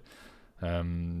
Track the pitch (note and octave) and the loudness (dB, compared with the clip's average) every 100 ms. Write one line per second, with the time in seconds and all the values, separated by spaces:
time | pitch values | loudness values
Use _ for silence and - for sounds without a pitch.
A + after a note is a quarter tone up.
0 | - - - - - - F2 F2 E2+ E2+ | 2 -20 -20 -20 -20 -4 2 2 2 2
1 | E2+ E2+ | 2 0